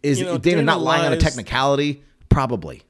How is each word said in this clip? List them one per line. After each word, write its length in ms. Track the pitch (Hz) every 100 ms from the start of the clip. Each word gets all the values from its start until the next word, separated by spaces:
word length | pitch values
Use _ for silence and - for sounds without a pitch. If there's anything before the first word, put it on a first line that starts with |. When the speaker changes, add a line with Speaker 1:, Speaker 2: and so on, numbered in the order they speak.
Speaker 1:
Is 160 | 147 135
Speaker 2:
You 80 | -
know, 120 | 135
Speaker 1:
Dana 180 | 170 170
Speaker 2:
Dana 60 |
Speaker 1:
not 180 | 147 156
lying 260 | - 151 165
on 60 |
a 40 | -
Speaker 2:
lies. 60 |
Speaker 1:
technicality? 800 | 156 127 98 123 139 139 147 143 - _ -
Probably. 540 | 151 131 113 80 62